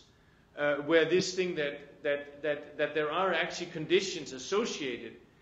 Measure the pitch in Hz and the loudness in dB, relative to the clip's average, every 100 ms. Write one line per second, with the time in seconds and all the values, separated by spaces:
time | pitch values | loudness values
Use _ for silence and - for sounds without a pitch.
0 | - - _ - _ - 147 143 147 165 | -20 -20 _ -20 _ -2 0 0 4 6
1 | 156 180 180 - 180 156 143 - - - | 6 4 2 0 -2 0 -2 -4 -12 -6
2 | 147 143 - - 156 147 - - 147 151 | -2 -2 -2 -6 -2 -2 -4 -2 -2 0
3 | 151 160 190 165 170 - 175 165 156 180 | 0 2 2 2 0 -4 -6 -6 2 2
4 | 196 175 131 127 - 202 233 - 139 117 | 2 -6 -8 -10 -2 0 0 -2 -4 -6
5 | 113 110 - - | -8 -16 -20 -20